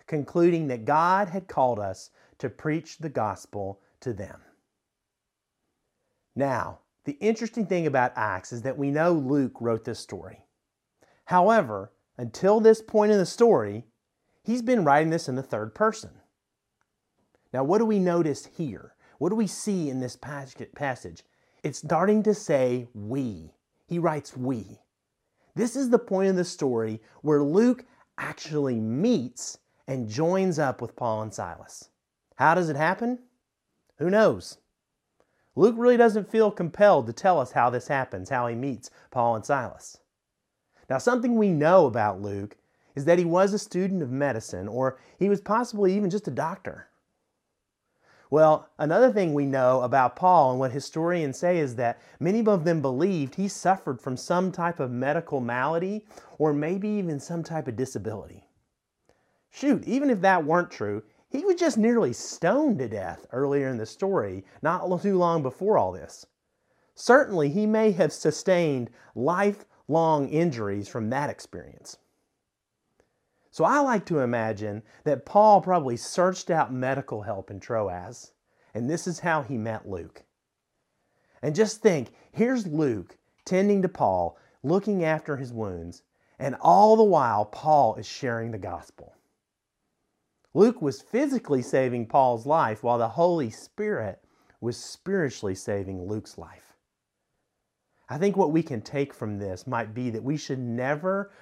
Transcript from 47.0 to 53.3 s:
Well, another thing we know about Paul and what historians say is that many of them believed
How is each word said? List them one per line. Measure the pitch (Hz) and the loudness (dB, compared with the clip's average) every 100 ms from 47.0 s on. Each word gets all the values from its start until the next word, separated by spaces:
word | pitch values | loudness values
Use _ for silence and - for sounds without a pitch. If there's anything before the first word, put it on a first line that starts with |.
| _ _ _ _ _ _ _ _ _ _ _ _ _ | _ _ _ _ _ _ _ _ _ _ _ _ _
Well, | 147 156 151 - - | 6 6 6 0 -6
another | 147 185 254 | 0 4 6
thing | 208 175 | 4 0
we | 147 | 0
know | 139 135 127 131 | 0 2 4 4
about | 120 135 123 | 2 4 2
Paul | - 185 175 131 | 4 6 6 6
and | 127 | 2
what | 135 | -2
historians | 139 - 160 165 175 147 127 | -4 -8 -4 -2 -2 -2 -2
say | 180 180 | 0 0
is | 139 | 0
that | 120 117 - - - | -2 -2 -4 -12 -4
many | 165 220 214 | -2 2 2
of | 196 | 2
them | 156 165 | 2 0
believed | 135 127 196 175 131 | 0 0 0 0 -4